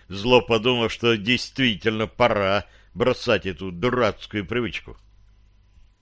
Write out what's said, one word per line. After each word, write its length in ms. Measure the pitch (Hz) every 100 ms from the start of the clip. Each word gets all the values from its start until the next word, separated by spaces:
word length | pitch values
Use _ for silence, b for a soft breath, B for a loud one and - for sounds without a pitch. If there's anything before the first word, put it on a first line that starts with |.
| b
зло 340 | 95 117 123
подумав, 520 | 107 113 120 120 113
что 240 | - 117 113
действительно 880 | 101 123 - - 127 95 110 110 110
пора 580 | - 120 104 95 101 - b b
бросать 520 | 87 127 123 123 101 95
эту 280 | 87 95
дурацкую 720 | 87 123 123 107 - - 107 85
привычку. 520 | 120 107 - - - - - - _ _ _ _ - - _